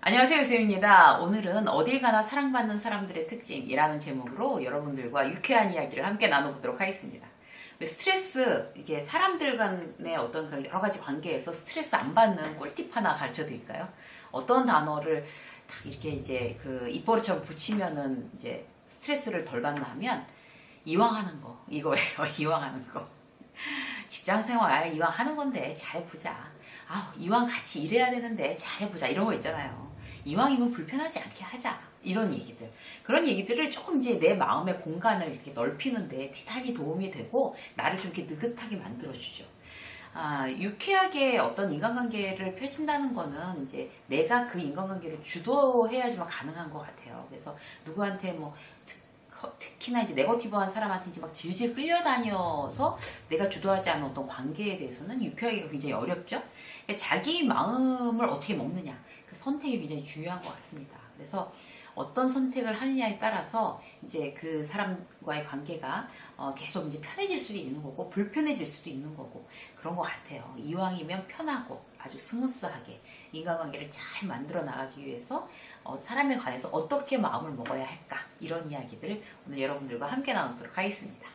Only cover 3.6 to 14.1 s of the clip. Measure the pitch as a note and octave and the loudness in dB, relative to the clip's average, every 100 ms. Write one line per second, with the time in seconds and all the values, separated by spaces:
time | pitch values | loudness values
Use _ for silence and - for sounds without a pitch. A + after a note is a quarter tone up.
3.6 | - C3 D#3 D3+ D3 C3 B2 C3 B3+ B3+ | -2 4 4 4 -4 -6 -6 -2 0 2
4.6 | B2+ D3 D3 C3+ A#2+ C3+ C3+ - - B3 | 0 -2 -2 -4 -2 2 2 0 4 6
5.6 | G3+ F3+ - - E3+ G#3 G#3+ C#3 D3 - | 6 2 -2 -2 -2 4 4 6 2 -2
6.6 | D#3+ - F#3+ - - - - - - - | -4 0 -2 -2 -10 -14 -16 -20 -20 -18
7.6 | - - D#3+ - F#4+ F#4+ F#4+ C4 B3 D#3 | -18 -8 -6 -2 2 2 2 2 4 4
8.6 | - - - D3+ C#3+ D#4 F#4 E4+ D4 A#3 | 0 -10 -4 -4 0 4 4 4 2 4
9.6 | G#3 F#3 D#3+ - E3+ E3 - D#3+ D#3 C#3+ | 2 2 -4 -8 -2 0 0 -2 -4 -4
10.6 | C3+ F#3 G#3 - - C#3+ E3+ D3+ - E3 | -2 2 2 0 -2 -4 0 -2 -2 -6
11.6 | - D#4+ D#4 - C#3 G#3+ A3+ F#3 D#3 D#3 | -6 -6 0 0 4 8 8 6 -2 -4
12.6 | D3 - - A#3+ F#3+ D3 C3+ C3+ D3+ A#2 | -8 -6 -4 0 2 2 -2 -2 -4 -6
13.6 | - - F#3 - - | -8 -8 -8 -10 -20